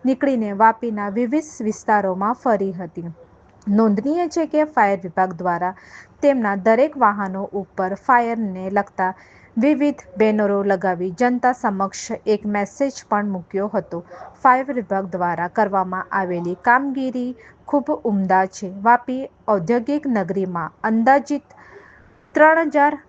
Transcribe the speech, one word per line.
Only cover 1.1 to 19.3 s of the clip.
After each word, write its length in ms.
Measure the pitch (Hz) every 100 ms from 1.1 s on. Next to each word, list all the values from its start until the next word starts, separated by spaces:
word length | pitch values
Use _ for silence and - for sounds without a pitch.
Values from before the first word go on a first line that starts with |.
| 202
વિવિધ 320 | 240 302 302 - 220
વિસ્તારોમાં 720 | 208 - 208 190 185 202 247
ફરી 260 | 254 208 196
હતી. 400 | 175 175 - 170 160 - _ _ _ -
નોંધનીય 600 | 202 226 202 269 339 339
છે 180 | 349 311
કે 200 | 302 302 269
ફાયર 260 | 208 196
વિભાગ 320 | 180 190 185 170
દ્વારા 320 | 180 170 180 185 - - - _
તેમના 360 | 285 269 214 196
દરેક 340 | 196 226 302 302
વાહનો 460 | 220 202 196 190 202 202
ઉપર 380 | 180 - 185 196 -
ફાયરને 580 | 247 233 233 208 185 190
લગતા 420 | 202 202 - 185 - - - - -
વિવિધ 520 | 269 285 294 285 - -
બેનરો 420 | 220 214 208 202
લગાવી 480 | 202 190 196 175 185 175
જનતા 340 | 247 247 247
સમક્ષ 800 | 254 226 190 196 - - 220 -
એક 160 | 208 208
મેસેજ 520 | 208 196 - 277 - -
પણ 240 | 208 208
મૂક્યો 400 | 190 170 196 208
હતો. 320 | 214 165 170 - - - -
ફાયર 340 | 269 254 262 247
વિભાગ 380 | 190 190 196 180
દ્વારા 380 | 175 165 175 226
કરવામાં 560 | 202 190 185 185 -
આવેલી 480 | 196 185 175 175 180 247
કામગીરી 640 | 247 277 269 262 247 247 247 - _
ખૂબ 320 | - 285 269 302
ઉમદા 420 | 240 202 190 196 190
છે. 300 | - 190 196
વાપી 380 | 214 240 240 262 269